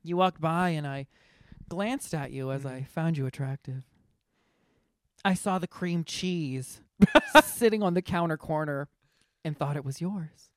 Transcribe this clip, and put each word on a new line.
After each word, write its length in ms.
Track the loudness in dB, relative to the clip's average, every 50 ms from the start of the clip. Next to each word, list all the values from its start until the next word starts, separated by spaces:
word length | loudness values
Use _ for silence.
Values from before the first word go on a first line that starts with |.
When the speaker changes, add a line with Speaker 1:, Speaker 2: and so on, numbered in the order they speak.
| -6
Speaker 1:
You 140 | -4 2
walked 240 | 2 2 2 2 -2
by 280 | -2 -2 0 0 0 0
and 180 | 0 -2 -4
I 180 | -6 -6 -8 -10 _ _ _ _ _ _ _ -20 -20 -20 -20 -14 -10
glanced 440 | -6 -4 -4 -4 -4 -6 -6 -6 -6
at 180 | -6 -6 -6
you 200 | -8 -8 -6 -4
as 140 | -6 -6 -6
I 120 | -8 -8 -10
Speaker 2:
Mm-hmm. 20 | -12
Speaker 1:
found 320 | -8 -4 -2 -2 0 0
you 80 | 0 -4
attractive. 560 | -4 -4 -6 -6 -6 -6 -8 -10 -10 -12 -12 -12 _ _ _ _ _ _ _ _ _ _ _ _ _ _ _ _ _ _ _ _ _ _ _ _ _ _ _ -2
I 80 | 0 0
saw 240 | 0 0 -2 -2 -2
the 80 | -4
cream 360 | -6 -6 -6 -4 -2 -2 -2 -4
cheese 800 | -6 -8 -6 -4 -4 -4 -4 -4 -4 -6 -8 -8 -10 -16 -20 -20 _ _ 4 4 8
Speaker 2:
<laughs> 320 | 8 4 4 10 8 8 8
Speaker 1:
sitting 400 | 8 -2 4 4 4 4 4 2
on 100 | 2 2
the 80 | 0
counter 360 | 0 0 -2 0 0 0 -2
corner 520 | -4 -4 -4 -4 -4 -2 -4 -4 -6 -8 -10 _ _ _ _ _ _ _ _ _ _ _
and 100 | -8 -6
thought 180 | -4 -4 -4 -4
it 80 | -4 -6
was 160 | -8 -8 -6
yours. 480 | -6 -6 -4 -6 -8 -10 -12 _ -20 _ _